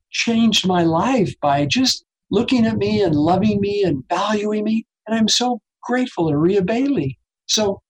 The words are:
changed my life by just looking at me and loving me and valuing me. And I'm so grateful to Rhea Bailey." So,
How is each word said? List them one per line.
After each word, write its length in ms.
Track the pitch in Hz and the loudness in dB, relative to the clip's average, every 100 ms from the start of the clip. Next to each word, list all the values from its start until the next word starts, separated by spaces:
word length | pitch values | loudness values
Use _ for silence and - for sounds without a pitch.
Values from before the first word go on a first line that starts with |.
| _ | _
changed 560 | - - 226 226 - 185 | -6 -2 2 2 2 0
my 160 | 180 | 2
life 500 | 165 165 220 262 151 - | 2 0 0 0 0 -2
by 260 | 147 139 143 | 0 0 0
just 380 | 247 254 - - _ - | 0 0 -2 -10 _ -4
looking 340 | 202 233 254 226 | -2 0 2 2
at 100 | 208 | 0
me 220 | 202 214 | 0 0
and 140 | 180 | 2
loving 460 | 147 156 190 214 202 | 2 2 2 2 0
me 240 | 202 202 | 0 0
and 180 | 185 135 - | 0 -2 -4
valuing 560 | 175 208 214 214 214 | -4 -2 -2 -2 -2
me. 200 | 214 226 - _ 214 | -2 -4 -4 _ -6
And 100 | 226 | 0
I'm 120 | 220 | 0
so 320 | - 247 240 - _ | 0 -2 -4 -10 _
grateful 440 | - 247 247 - 165 | -4 -2 -2 -2 -2
to 80 | 147 | 2
Rhea 260 | 170 202 | 2 2
Bailey." 580 | 185 233 277 240 135 - _ _ - | 0 0 0 -2 -4 -8 _ _ -6
So, 340 | 220 202 - | -2 -2 -4